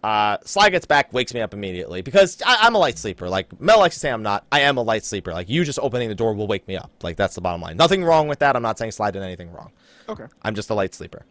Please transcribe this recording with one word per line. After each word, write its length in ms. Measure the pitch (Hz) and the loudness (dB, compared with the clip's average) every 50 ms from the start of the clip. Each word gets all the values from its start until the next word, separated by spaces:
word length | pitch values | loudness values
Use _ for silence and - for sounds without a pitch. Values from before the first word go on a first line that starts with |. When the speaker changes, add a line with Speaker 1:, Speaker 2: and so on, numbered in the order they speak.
| - | -2
Speaker 1:
uh, 360 | 107 107 107 104 104 104 - - | 0 2 2 2 2 0 -2 -6
Sly 260 | - - 196 208 214 | -6 0 4 4 4
gets 160 | 185 170 - | 4 2 0
back, 260 | - 147 143 135 - - | 2 2 2 2 0 -2
wakes 200 | 127 127 - 117 | -4 -4 -2 -4
me 80 | 120 | -6
up 140 | 113 101 - | -6 -6 -6
immediately 480 | 104 101 95 90 90 87 - 85 92 92 | -8 -8 -8 -6 -8 -8 -8 -8 -10 -10
because 400 | - 131 196 196 180 - - 247 | 0 4 4 4 4 2 -4 0
I, 140 | 220 254 220 214 | 0 2 4 4
I'm 120 | 233 233 | 4 6
a 40 | 214 | 6
light 200 | 175 139 117 - | 2 2 0 -4
sleeper. 300 | - 110 92 - 90 90 | -6 -8 -8 -6 -6 -2
Like, 300 | 92 95 95 _ - - | -2 -2 -4 _ -12 -4
Mel 180 | - 170 220 220 | 4 6 6 6
likes 160 | 196 170 - | 6 4 2
to 60 | - | -2
say 100 | - 147 | -4 -4
I'm 120 | 127 113 107 | -4 -2 -2
not. 200 | 107 101 101 _ _ | -2 -2 -2 _ _
I 100 | - 147 139 | 0 2 4
am 140 | 143 143 | 4 2
a 60 | 131 120 | 2 2
light 220 | 110 110 110 - | 0 0 0 -2
sleeper. 280 | - - 98 87 - 82 | -4 -8 -6 -6 -6 -8
Like, 160 | 85 92 90 | -8 -6 -2
you 160 | 120 - 175 | 0 0 0
just 140 | 147 135 - | 0 -2 -2
opening 300 | - 135 110 123 120 113 | -2 -2 -2 -2 -4 -4
the 60 | 104 | -2
door 180 | 90 113 113 107 | -2 -2 -2 0
will 140 | 101 107 101 | -2 -2 -4
wake 180 | 107 98 _ | -4 -6 _
me 100 | - 95 | -8 -10
up. 140 | 90 - - _ _ - | -10 -10 -12 _ _ -10
Like, 120 | 87 85 | -10 -2
that's 200 | - 101 92 - | 0 -2 -2 -2
the 40 | - | -4
bottom 200 | 90 90 87 85 87 | -4 -4 -4 -4 -8
line. 140 | 85 80 | -10 0
Nothing 260 | 92 160 170 190 190 180 | 2 2 4 4 2 2
wrong 220 | 165 165 160 151 | 4 4 4 4
with 140 | 151 147 - | 2 -2 0
that. 160 | 147 139 131 | 2 2 2
I'm 60 | 123 117 | 2 0
not 140 | 113 110 | -2 -4
saying 140 | - 117 113 | -4 -6 -8
Sly 220 | 104 - 110 104 90 | -4 -2 -4 -2 -2
did 100 | 98 95 | -4 -8
anything 300 | 92 90 87 90 85 85 | -8 -10 -12 -14 -16 -16
wrong. 180 | 85 82 - _ _ _ _ _ _ _ - | -20 -20 -20 _ _ _ _ _ _ _ -14
Speaker 2:
Okay. 160 | 214 - 110 - _ _ _ | -14 -14 -14 -20 _ _ _
Speaker 1:
I'm 140 | 107 110 | -6 -6
just 120 | 101 104 - | -6 -6 -4
a 40 | 110 | -2
light 200 | 104 98 90 - | -2 -2 -2 -4
sleeper. 280 | - 87 87 - - - _ | -12 -16 -16 -16 -20 -20 _